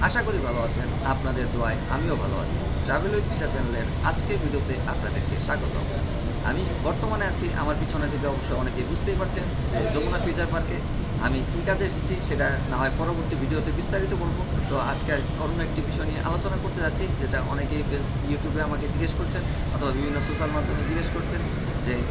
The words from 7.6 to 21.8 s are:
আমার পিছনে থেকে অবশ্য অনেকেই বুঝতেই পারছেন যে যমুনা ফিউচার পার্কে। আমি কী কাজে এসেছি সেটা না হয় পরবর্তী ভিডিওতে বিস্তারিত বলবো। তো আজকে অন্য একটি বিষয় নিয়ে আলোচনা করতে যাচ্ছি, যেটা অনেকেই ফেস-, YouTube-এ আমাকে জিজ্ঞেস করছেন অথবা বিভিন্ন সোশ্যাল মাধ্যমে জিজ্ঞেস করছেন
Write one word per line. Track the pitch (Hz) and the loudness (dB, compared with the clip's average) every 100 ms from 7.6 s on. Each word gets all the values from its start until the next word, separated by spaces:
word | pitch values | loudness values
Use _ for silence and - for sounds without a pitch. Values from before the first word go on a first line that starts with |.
আমার | 151 151 | 0 0
পিছনে | 151 156 147 | 0 0 0
থেকে | 135 143 | 0 0
অবশ্য | - - 123 | -2 0 0
অনেকেই | 127 127 123 | 0 -2 -2
বুঝতেই | 123 - - | 0 0 0
পারছেন | 185 190 180 - - | 0 -2 -2 -2 0
যে | 175 139 | 0 0
যমুনা | 147 165 170 | 0 0 0
ফিউচার | 175 165 170 | 0 0 0
পার্কে। | 160 - 127 - - - - 113 | 0 0 -2 -2 -2 -2 0 0
আমি | 262 - | 0 0
কী | - - | 0 0
কাজে | 190 190 | 0 0
এসেছি | - - 180 - | 0 0 -2 0
সেটা | 147 139 139 - | 0 2 2 0
না | 127 | 0
হয় | 131 - | 2 2
পরবর্তী | 165 170 151 147 | 0 0 0 0
ভিডিওতে | 131 160 165 170 | 0 0 0 0
বিস্তারিত | 175 196 190 - | 0 0 0 0
বলবো। | 175 - - - - | 0 0 0 0 0
তো | 135 120 | 0 0
আজকে | 135 - 147 131 - | 0 2 0 0 -2
অন্য | 151 165 160 | 0 0 0
একটি | 165 156 | 0 0
বিষয় | - 151 | 0 0
নিয়ে | - 156 | 0 0
আলোচনা | 170 196 190 | 0 0 0
করতে | 185 180 | -2 0
যাচ্ছি, | 160 - 170 - | 0 0 0 0
যেটা | 135 135 127 | 0 0 0
অনেকেই | 139 143 151 - | 0 0 0 0
ফেস-, | 143 131 - 143 | 0 0 0 0
YouTube-এ | 147 147 143 156 | 0 0 0 2
আমাকে | - 147 | 0 0
জিজ্ঞেস | - 165 143 | 0 2 0
করছেন | - 127 - - - | 0 0 0 0 0
অথবা | 139 143 135 | 0 0 0
বিভিন্ন | 143 147 143 | 0 0 0
সোশ্যাল | 151 156 151 | 0 0 2
মাধ্যমে | 143 147 139 | 0 0 2
জিজ্ঞেস | 165 143 | 0 0
করছেন | - - 139 - - - - | -2 -2 -2 -2 -2 -2 0